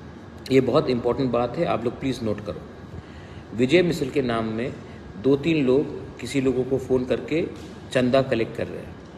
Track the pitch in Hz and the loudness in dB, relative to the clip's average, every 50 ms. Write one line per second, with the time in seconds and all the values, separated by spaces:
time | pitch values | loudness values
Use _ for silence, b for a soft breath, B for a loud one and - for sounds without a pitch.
0 | - - - - - - - - - - 131 131 127 117 117 156 151 131 127 117 | -16 -16 -16 -16 -16 -16 -16 -12 -2 4 4 6 6 6 4 4 4 2 2 0
1 | 117 120 120 127 139 127 117 120 120 120 - 160 170 - 107 110 113 120 113 - | 2 0 0 0 0 0 2 0 0 0 0 -2 0 0 0 0 -2 -4 -4 -2
2 | - 135 127 - 117 110 104 101 - 101 - - - - - - - - - B | -4 -4 -4 -2 -2 -4 -4 -4 -6 -8 -10 -10 -12 -14 -16 -16 -16 -14 -14 B
3 | B B B B B B B B B B - 104 127 127 151 180 185 175 143 - | B B B B B B B B B B -2 0 4 6 6 6 6 4 2 0
4 | 143 131 - 139 131 123 117 113 110 110 110 110 120 139 - B B B B B | -2 0 0 0 0 2 0 0 0 -2 -2 -4 -4 -4 -6 B B B B B
5 | B B - - 110 127 143 139 139 170 160 156 139 123 127 139 156 - - - | B B -10 0 2 4 4 4 4 2 2 4 4 4 4 4 4 0 -4 -8
6 | - - - - - 113 - 139 131 135 127 127 127 127 135 127 - - 131 127 | -10 -12 -12 -10 -8 -4 0 2 2 4 2 2 2 0 0 -2 0 2 2 2
7 | 127 127 123 113 - - 147 160 190 - B B B B B B - - - 127 | 2 2 -2 -2 -2 -2 -2 0 0 -2 B B B B B B -8 -2 2 2
8 | 127 123 127 135 135 - 120 113 110 - - - 104 85 87 90 - - - - | 4 6 6 4 4 4 2 0 0 0 -2 -4 -6 -6 -6 -8 -10 -12 -14 -16
9 | - - - | -16 -18 -18